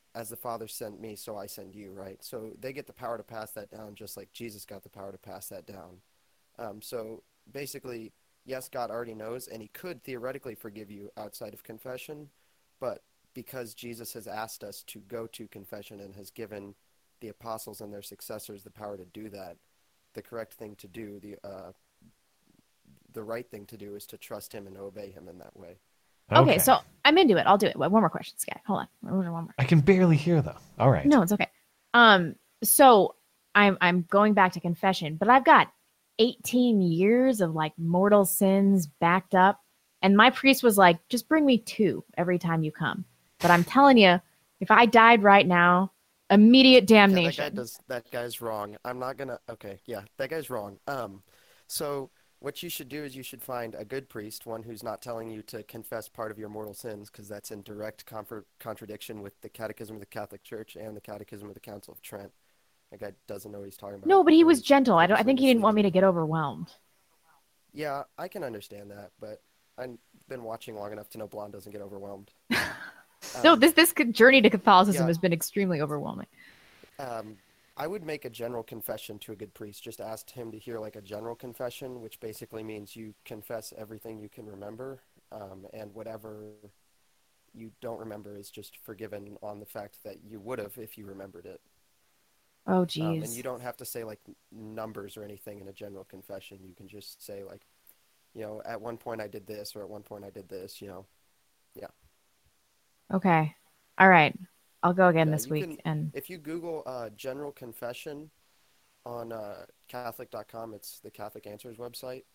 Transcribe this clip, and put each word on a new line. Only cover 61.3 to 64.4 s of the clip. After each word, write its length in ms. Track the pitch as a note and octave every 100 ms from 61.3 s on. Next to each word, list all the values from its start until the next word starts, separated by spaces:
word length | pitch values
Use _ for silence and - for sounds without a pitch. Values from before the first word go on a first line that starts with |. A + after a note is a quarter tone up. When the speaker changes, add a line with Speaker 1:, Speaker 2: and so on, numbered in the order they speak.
| G#2 G#2
Speaker 1:
of 60 | G2+
the 40 |
Council 320 | - G#2 -
of 80 | -
Trent. 280 | - G#2 G2 _ _ _ _ _ _
That 80 | G2+
guy 120 | G#2 F#2+ -
doesn't 240 | G2+ G#2
know 60 | G#2
what 60 | G2+
he's 100 | -
talking 180 | G2+ G2+
about. 120 | F3
Speaker 2:
No, 160 | F#4+
but 80 | D#4+
he 100 | D#4+